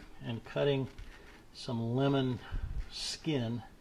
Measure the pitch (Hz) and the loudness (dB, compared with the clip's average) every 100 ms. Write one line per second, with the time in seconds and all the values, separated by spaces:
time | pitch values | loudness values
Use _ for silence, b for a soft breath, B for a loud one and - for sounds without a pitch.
0 | - - 131 113 - 147 143 135 127 - | -6 -10 -6 -6 -2 2 4 4 0 -6
1 | B B B B B - - 117 117 127 | B B B B B -10 -4 0 2 4
2 | 139 139 131 120 B B B B B - | 6 6 4 0 B B B B B -4
3 | - - 160 139 113 117 - - | -4 -4 0 2 2 -2 -6 -16